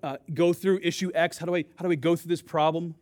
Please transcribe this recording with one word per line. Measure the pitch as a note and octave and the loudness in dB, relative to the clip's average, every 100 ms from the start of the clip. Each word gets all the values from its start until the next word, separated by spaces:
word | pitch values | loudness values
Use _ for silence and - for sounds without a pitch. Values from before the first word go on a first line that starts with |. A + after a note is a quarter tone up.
uh, | D3 C3+ - | -8 -10 -10
go | D3+ E3+ | 2 2
through | E3 F#3+ F#3 | 2 2 2
issue | E3+ - F#3 E3 | 0 -2 -2 0
X. | E3+ - | 0 0
How | E3+ | -4
do | F3 | -2
I, | D3+ _ | -4 _
how | F3+ | -2
do | |
I | D#3+ | 0
go | D#3+ E3+ | 2 0
through | E3 | 0
this | E3+ | -6
problem? | - D#3+ D#3 D#3+ E3+ D#3+ | -2 0 2 0 -6 -10